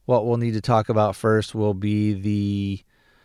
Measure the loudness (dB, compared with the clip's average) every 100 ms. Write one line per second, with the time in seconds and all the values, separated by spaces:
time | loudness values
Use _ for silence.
0 | 0 0 2 0 0 -2 0 2 2 2
1 | 0 0 2 2 0 -2 -2 -2 -2 0
2 | 0 -2 -2 -2 -2 -2 -4 -6 -12 _
3 | _ _